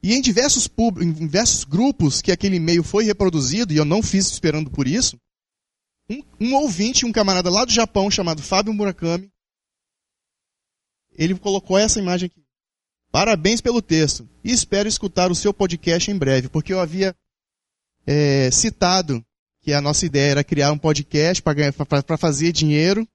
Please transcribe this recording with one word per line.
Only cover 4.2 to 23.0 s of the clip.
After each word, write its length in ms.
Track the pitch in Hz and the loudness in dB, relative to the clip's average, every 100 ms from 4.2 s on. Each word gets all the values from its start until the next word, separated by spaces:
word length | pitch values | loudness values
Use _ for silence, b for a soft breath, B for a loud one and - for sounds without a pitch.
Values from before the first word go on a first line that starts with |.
| 190 | -2
esperando 400 | - 160 151 147 | -2 -2 -2 -4
por 160 | - 127 | -4 -2
isso, 320 | 190 254 127 _ _ _ _ _ _ _ _ _ | 0 -2 -4 _ _ _ _ _ _ _ _ _
um, 120 | 247 - - | -14 -14 -6
um 160 | 226 277 | 0 0
ouvinte, 500 | 294 175 214 262 240 | 0 0 0 0 -2
um 80 | |
camarada 360 | 220 196 185 180 | 0 0 2 0
lá 140 | 185 | 0
do 80 | 240 | 0
Japão 400 | 240 220 202 196 | 0 0 0 -2
chamado 300 | 196 180 156 | -2 -2 -4
Fábio 320 | - 190 208 | -2 -2 0
Murakami, 580 | 214 202 180 165 170 196 _ _ _ _ _ _ _ _ _ _ _ _ _ _ _ _ _ _ | -2 -4 -4 -4 -4 -8 _ _ _ _ _ _ _ _ _ _ _ _ _ _ _ _ _ _
ele 240 | - 160 185 | -4 -2 -2
colocou 380 | 202 196 - 185 | -2 -4 0 2
essa 220 | 220 214 | 2 0
imagem 260 | 185 180 180 | -2 -2 -4
aqui. 180 | _ _ _ _ _ _ _ _ | _ _ _ _ _ _ _ _
"Parabéns 520 | 139 202 202 165 226 | -2 2 2 2 0
pelo 200 | 247 233 | 0 -2
texto. 460 | - 160 151 - 120 _ | 0 0 0 -2 -10 _
Espero 460 | - 240 - 196 208 | -2 -2 0 0 0
escutar 420 | 208 202 - 180 | -2 -4 0 0
o 40 | 175 | 0
seu 180 | 208 | -2
podcast 580 | 196 196 170 - 170 190 | 0 -2 -2 -2 -2 0
em 60 | 202 | -2
breve", 320 | 135 131 127 | 2 0 0
porque 240 | 156 151 | -4 -2
eu 80 | 185 | -2
havia, 340 | 170 175 190 180 _ _ _ _ _ _ _ _ - | -2 -2 -2 -4 _ _ _ _ _ _ _ _ -2
é, 460 | 143 147 139 131 | 2 2 2 2
citado 760 | - 226 - 180 185 165 123 117 _ _ _ | 2 -2 0 2 2 0 -6 -8 _ _ _
que 100 | - | -2
a 80 | 143 | 0
nossa 260 | 143 147 170 | 0 0 0
ideia 260 | 143 143 | 2 2
era 120 | 139 | 2
criar 300 | 143 151 143 | 0 0 0
um 40 | 151 | 2
podcast 640 | 160 156 147 151 156 185 | 0 -2 -2 0 0 0
pra 120 | - | -2
ganhar, 180 | 147 147 | 0 0
pra, 320 | 139 143 143 | -2 -2 -2
pra 140 | 139 160 | -2 -2
fazer 340 | 170 139 165 | -2 0 0
dinheiro 560 | 165 156 147 165 202 | 0 2 2 2 0